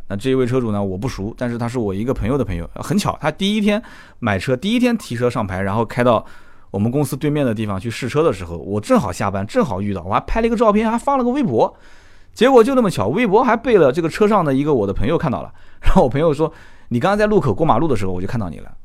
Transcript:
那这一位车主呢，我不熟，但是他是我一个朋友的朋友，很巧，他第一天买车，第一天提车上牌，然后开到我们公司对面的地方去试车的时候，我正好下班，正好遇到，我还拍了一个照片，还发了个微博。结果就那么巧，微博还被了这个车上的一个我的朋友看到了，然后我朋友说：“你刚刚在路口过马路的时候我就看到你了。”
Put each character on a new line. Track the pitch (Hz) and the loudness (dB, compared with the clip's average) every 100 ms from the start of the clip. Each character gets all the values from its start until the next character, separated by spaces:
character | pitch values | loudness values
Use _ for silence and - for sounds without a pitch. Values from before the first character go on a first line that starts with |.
| - | -8
那 | 98 | -6
这 | 135 | -2
一 | 131 | 0
位 | 127 | 0
车 | 131 | -2
主 | 117 | -2
呢， | 104 | -2
我 | 101 92 | -4 -4
不 | 123 | -6
熟， | - 110 - | -6 -8 -6
但 | 123 | -6
是 | 120 | -4
他 | 117 | -6
是 | 127 | -4
我 | 104 | -4
一 | 95 117 | -4 -4
个 | |
朋 | 127 104 | -2 -2
友 | 139 | -2
的 | 101 | -2
朋 | 85 | -6
友， | 85 - | -8 -10
很 | - 196 | -4 -2
巧， | - - | -2 -4
他 | 156 | -6
第 | 151 196 214 | -4 -2 0
一 | |
天 | 208 208 - - - - | 0 -2 -4 -20 -20 -6
买 | 117 98 | -2 -2
车， | - 127 | 0 -2
第 | 196 | 0
一 | 240 | 2
天 | 240 233 | 2 0
提 | - 117 | -4 -2
车 | 123 | -2
上 | 127 98 | -2 -4
牌， | 92 | -2
然 | 98 107 | -2 -2
后 | |
开 | 113 - | -2 2
到 | 123 110 - - - - - | 2 2 0 -18 -20 -20 -10
我 | 98 | -2
们 | 107 | 0
公 | 135 | 0
司 | 139 139 | -2 -2
对 | 147 | -2
面 | 151 | 0
的 | 135 110 | 0 -2
地 | 107 | -4
方 | 95 | -4
去 | 113 | -6
试 | - 120 | -6 -4
车 | 143 | 0
的 | 165 | 0
时 | 98 85 | 0 -8
候， | 85 | -10
我 | 90 104 | -6 -6
正 | 104 254 | 2 2
好 | 110 | 2
下 | - 104 | -2 -2
班， | 95 98 | -2 -2
正 | 254 165 | -2 -2
好 | 95 | -2
遇 | 104 92 | -4 -4
到， | |
我 | 85 | -2
还 | 117 | -2
拍 | - 226 | 0 -2
了 | 233 | 0
一 | |
个 | 226 | 2
照 | 226 | 2
片， | 208 226 | 2 0
还 | 233 | -2
发 | - 277 | 0 0
了 | |
个 | 240 | 0
微 | 269 | 0
博。 | 220 113 175 - - - - - - - | 0 2 0 -2 -20 -20 -20 -20 -20 2
结 | 233 | 6
果 | 262 | 8
就 | 226 262 | 6 4
那 | |
么 | 214 | 0
巧， | - 101 | 0 -2
微 | 170 240 | 0 2
博 | 202 | 2
还 | 254 226 | 2 0
被 | 277 214 | 4 6
了 | 143 | 6
这 | 151 | 4
个 | 160 | -4
车 | - 208 | 0 2
上 | 214 156 | 2 2
的 | |
一 | 135 | 0
个 | 147 | 2
我 | 135 101 | 0 0
的 | |
朋 | 92 107 | 0 0
友 | 165 | 0
看 | 160 | -2
到 | 92 | -4
了， | 58 - - - | -8 -16 -20 0
然 | - 190 | 4 6
后 | |
我 | - | 4
朋 | 143 | 2
友 | 165 | 0
说 | 139 156 - - - - | 2 -2 -4 -20 -20 -6
：“你 | 120 | -2
刚 | 165 | 0
刚 | 208 | 2
在 | 214 | 4
路 | 208 | 4
口 | - | 2
过 | 98 160 | 0 2
马 | 113 | 4
路 | 123 | 2
的 | 113 | 0
时 | 95 | 0
候 | |
我 | 90 | -2
就 | 95 | -4
看 | 117 | -4
到 | 92 | -6
你 | 50 | -8
了。” | - - | -14 -16